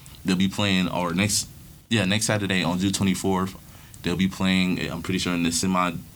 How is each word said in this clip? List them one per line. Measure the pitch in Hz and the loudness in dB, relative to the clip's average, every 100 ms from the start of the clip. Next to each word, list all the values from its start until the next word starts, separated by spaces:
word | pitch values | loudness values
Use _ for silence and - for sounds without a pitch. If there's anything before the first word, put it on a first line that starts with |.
| - - | -20 -6
they'll | 87 | 0
be | 90 98 | 2 2
playing, | - 101 92 90 | 0 2 2 0
or | 78 87 | 0 -2
next, | 85 107 - - - - - - | 0 0 0 -4 -12 -20 -20 -2
yeah, | 113 | 0
next | 92 107 - | 2 2 2
Saturday | 107 95 95 | 0 0 0
on | 78 90 | 0 0
June | 98 | 0
twenty-fourth, | 98 98 92 95 92 92 - - - - - | 2 0 2 0 0 -2 -6 -18 -20 -20 -8
they'll | 87 | -4
be | 85 95 | 0 0
playing, | - 95 95 92 - | 0 2 2 2 0
I'm | 78 85 | -4 -4
pretty | 85 92 | -4 -2
sure, | 90 | 0
in | 87 | 0
the | 85 | 0
semi | 82 95 92 90 82 - | 0 2 2 0 -2 -10